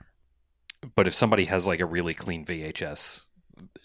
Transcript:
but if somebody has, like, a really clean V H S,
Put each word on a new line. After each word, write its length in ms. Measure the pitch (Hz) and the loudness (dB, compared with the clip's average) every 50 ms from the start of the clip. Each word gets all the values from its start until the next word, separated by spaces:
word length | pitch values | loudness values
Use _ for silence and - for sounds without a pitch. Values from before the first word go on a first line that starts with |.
| - _ _ _ _ _ _ _ _ _ _ _ _ - - _ - 123 - | -20 _ _ _ _ _ _ _ _ _ _ _ _ -20 -20 _ -18 -2 2
but 120 | - 98 | 2 4
if 60 | 90 - | 4 4
somebody 300 | - 123 110 110 101 92 | 2 4 4 4 4 4
has, 200 | 87 95 92 87 | 4 2 2 2
like, 140 | 95 87 82 | 2 0 0
a 60 | 90 | 0
really 280 | 82 85 87 85 85 80 | 0 0 0 0 -2 -2
clean 320 | - - - 87 82 78 | -4 -6 -6 -6 -6 -6
V 160 | 76 87 80 78 | -8 -8 -6 -6
H 180 | 78 - - | -8 -8 -6
S, 440 | 87 76 73 - - - - - - _ _ _ _ _ - - 92 - - - | -6 -6 -6 -6 -8 -8 -8 -10 -14 _ _ _ _ _ -20 -20 -20 -20 -20 -10